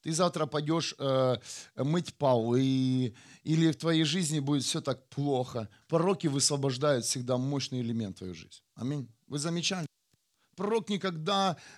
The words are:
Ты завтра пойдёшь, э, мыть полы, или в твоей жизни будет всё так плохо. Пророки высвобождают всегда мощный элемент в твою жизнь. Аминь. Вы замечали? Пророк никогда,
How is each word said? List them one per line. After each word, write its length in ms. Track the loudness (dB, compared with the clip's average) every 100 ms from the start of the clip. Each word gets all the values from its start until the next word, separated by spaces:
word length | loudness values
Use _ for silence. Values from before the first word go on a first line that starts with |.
Ты 120 | -4
завтра 320 | 2 2 2
пойдёшь, 500 | -2 -2 0 -2 -2 -4
э, 380 | 0 2 2 0 -6 -16 -14
мыть 400 | -4 0 0 -2
полы, 960 | -2 2 2 4 2 4 2 2 2 -2 -6 -20 -12
или 280 | -2 2 2
в 40 |
твоей 300 | 2 0 2
жизни 340 | 2 0 0 -2
будет 240 | 0 0
всё 160 | 0 -2
так 300 | -4 -6 _
плохо. 580 | -4 0 0 0 -4 -8 -14 _
Пророки 400 | 2 2 2 0
высвобождают 760 | 2 2 2 0 2 2 2
всегда 340 | 0 -4 0 0
мощный 440 | 0 -2 -4 -4
элемент 340 | -2 -2 -4
в 40 | -8
твою 140 | -12
жизнь. 280 | -12 -16 -20 _
Аминь. 360 | -10 -6 -6 -8 _ _
Вы 120 | -6
замечали? 460 | -4 -2 -2 -4 -6 _ _ _ _ _ _
Пророк 320 | -6 -2 -2 0
никогда, 720 | -2 -2 -2 0 2 2 0 -10